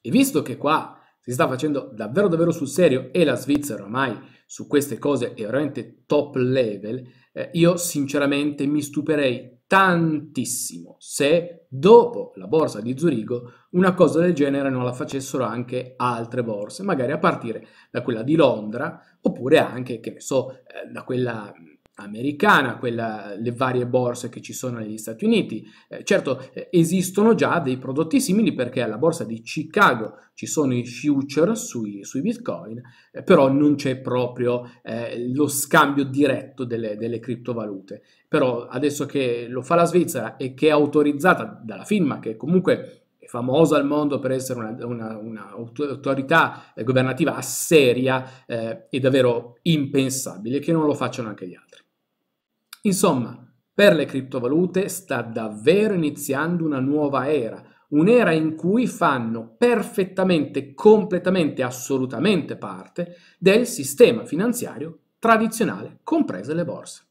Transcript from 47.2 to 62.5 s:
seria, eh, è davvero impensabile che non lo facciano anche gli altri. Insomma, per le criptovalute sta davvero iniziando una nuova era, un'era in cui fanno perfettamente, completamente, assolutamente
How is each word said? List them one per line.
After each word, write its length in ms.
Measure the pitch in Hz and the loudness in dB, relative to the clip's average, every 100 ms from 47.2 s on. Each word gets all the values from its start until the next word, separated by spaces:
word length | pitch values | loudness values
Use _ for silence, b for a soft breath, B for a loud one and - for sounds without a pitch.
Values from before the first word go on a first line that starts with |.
| 147 120 | 0 0
seria, 1040 | - - - 165 131 120 127 127 127 - _ | -8 -8 4 6 6 2 0 -2 -6 -18 _
eh, 420 | 117 113 113 - | -8 -6 -10 -6
è 100 | 131 | 0
davvero 580 | 131 135 123 117 - - | 2 4 4 2 -6 -6
impensabile 960 | 175 156 135 135 135 131 - 87 110 139 | 0 0 2 0 0 -4 -8 -10 -6 -6
che 100 | 143 | 0
non 140 | 165 | 0
lo 100 | 151 | 2
facciano 340 | 123 123 - 113 | 0 -4 -6 -10
anche 200 | 104 92 | -10 -14
gli 60 | |
altri. 320 | 87 _ _ _ _ _ _ _ _ _ _ _ - | -16 _ _ _ _ _ _ _ _ _ _ _ -4
Insomma, 540 | 208 185 196 135 113 - - _ _ | -2 2 2 2 -4 -10 -20 _ _
per 200 | - 202 | 6 6
le 100 | 165 | 6
criptovalute 840 | 131 139 127 131 120 156 180 185 - | 0 -4 -6 -4 0 2 2 0 -2
sta 340 | - - 127 | -8 -6 -6
davvero 720 | 113 113 110 104 117 196 214 | -4 -6 -8 0 4 4 4
iniziando 720 | 190 151 - - 131 160 175 | 2 -2 -4 -4 -2 -2 -2
una 160 | 160 139 | -2 0
nuova 500 | 131 151 147 131 131 | 0 0 0 0 0
era, 320 | 151 113 95 b b b | -2 -2 -8 b b b
un'era 420 | 147 175 247 196 | 2 6 6 6
in 220 | 160 156 | 2 0
cui 320 | 156 170 220 226 | -2 0 0 0
fanno 680 | - 165 135 113 113 - _ | 0 0 0 -2 -6 -8 _
perfettamente, 1160 | 240 233 185 - 190 - 185 170 139 143 - | 2 2 -2 -4 -2 0 2 2 0 -4 -8
completamente, 880 | - 208 214 180 180 180 185 151 127 | 4 6 6 4 -2 0 2 0 0
assolutamente 920 | 123 - - 135 127 120 170 190 127 | -4 -4 -4 -2 -2 -2 0 0 -2